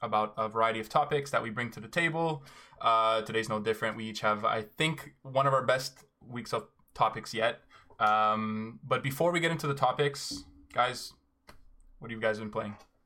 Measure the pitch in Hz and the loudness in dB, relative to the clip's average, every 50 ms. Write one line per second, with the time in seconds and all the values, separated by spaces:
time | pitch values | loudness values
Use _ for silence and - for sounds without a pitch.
0 | - 113 107 107 107 104 - - 110 107 107 113 113 113 110 110 110 - - 160 | -4 0 0 0 0 0 -2 -4 -4 -2 2 2 2 2 2 0 -2 0 0 0
1 | 147 143 156 143 139 - - 117 117 117 107 117 120 117 - - 110 113 - 175 | 2 2 0 -2 -2 0 -2 -2 -2 -2 -4 -6 -6 -6 -8 -10 -12 -6 -2 0
2 | 170 165 160 165 165 165 156 143 139 - - - - - - - - 117 113 113 | 2 2 2 0 0 0 -2 -4 -8 -14 -20 -20 -20 -20 -10 -2 2 4 4 4
3 | 113 110 113 113 107 - 113 113 110 110 110 110 104 113 110 - - 110 107 113 | 6 4 4 2 0 0 0 0 0 0 -2 0 0 0 0 0 0 -4 -4 -4
4 | 110 110 110 - - 107 107 107 107 110 107 113 107 - - - 156 160 160 - | -8 -8 -6 -2 0 0 2 2 2 0 0 0 -2 -6 -4 -2 0 0 -2 -2
5 | - - - _ - 135 127 131 135 139 135 131 127 117 127 131 131 - - - | -8 -16 -20 _ -10 -2 0 2 4 4 4 2 4 2 2 2 0 -4 -10 -16
6 | - _ _ _ - - 123 120 117 - - 117 110 - _ _ _ _ - - | -20 _ _ _ -16 -12 -10 -10 -6 -4 -4 -4 -4 -6 _ _ _ _ 0 2
7 | 120 110 - 113 - - - - 110 120 117 - _ _ - - - - - - | 2 2 2 -2 -8 -6 -2 0 0 0 0 -2 _ _ -20 -20 -20 -14 -4 0
8 | 113 107 107 107 107 107 107 107 110 110 110 110 110 113 117 - - 135 127 123 | 2 4 4 4 4 4 2 2 0 -2 -4 -6 -6 -8 -12 -12 -6 -2 -2 -2
9 | - 135 131 - 165 175 175 170 165 165 165 156 - 147 139 139 - 123 127 - | -2 -2 -2 0 2 2 2 2 0 0 0 -2 -2 -4 -2 2 2 2 2 2
10 | 147 143 143 - - - - - - - - - - - - 120 123 123 123 123 | 0 0 -2 -4 -8 -10 -10 -10 -12 -16 -20 -20 -20 -6 0 0 0 0 0 -4
11 | - - - _ _ _ _ _ _ - - - - - - - - - - - | -10 -14 -16 _ _ _ _ _ _ -20 -20 -20 -20 -20 -20 -20 -20 -20 -20 -16
12 | - 113 117 110 113 110 107 107 110 107 104 110 107 104 104 - - _ _ _ | -12 -12 -6 0 0 0 0 0 -4 -6 -4 -4 -6 -6 -8 -12 -18 _ _ _
13 | _ | _